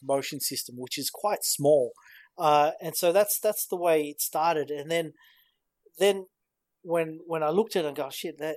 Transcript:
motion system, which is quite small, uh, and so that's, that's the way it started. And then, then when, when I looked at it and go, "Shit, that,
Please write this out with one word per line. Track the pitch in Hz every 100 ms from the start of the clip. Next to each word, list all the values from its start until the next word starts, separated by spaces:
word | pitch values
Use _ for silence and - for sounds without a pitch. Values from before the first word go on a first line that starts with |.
motion | 135 - - 143
system, | - 131 - 123
which | 127 -
is | 131
quite | - 208 208
small, | - - 143 151 120 - - - - -
uh, | 156 147 151 -
and | 165
so | - 175
that's, | 185 208 -
that's | 214 208 -
the | 180
way | 175 160 147
it | 147
started. | - 160 170 156 139
And | 147 147
then, | 170 165 - _ _ _ _ _ _ _ -
then | 196 196 190 _ _ _ _ _
when, | 175 165 160 160 170
when | 160
I | 151
looked | 175 220 190
at | 151
it |
and | 139
go, | 135
"Shit, | - 175 147
that, | 156